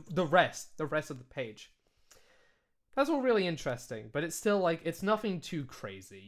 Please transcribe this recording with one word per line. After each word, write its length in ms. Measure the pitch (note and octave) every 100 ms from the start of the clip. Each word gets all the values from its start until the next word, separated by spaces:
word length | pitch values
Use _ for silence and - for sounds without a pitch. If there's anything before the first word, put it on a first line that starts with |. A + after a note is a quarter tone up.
| -
the 160 | E3+ E3
rest, 500 | F3 C3+ - - -
the 80 | D3+
rest 240 | D3+ D3
of 60 | C3
the 60 |
page. 480 | B2 - A#2 G#2 - _ _ _ _ - _ _ _ _ _ _ _
That's 140 | - C#4+
all 140 | E4
really 240 | B3+ A3 F#3
interesting, 640 | D3+ C#3+ A#2+ - A2+ A2
but 100 | C#3+
it's 140 | E3 -
still, 220 | G#3+ G3+
like, 240 | F3+ E3
it's 180 | E3 -
nothing 380 | F#3+ G#3+ G#3+ F3+
too 240 | - E3
crazy, 580 | B2+ - G#2 G2 F#2+ G2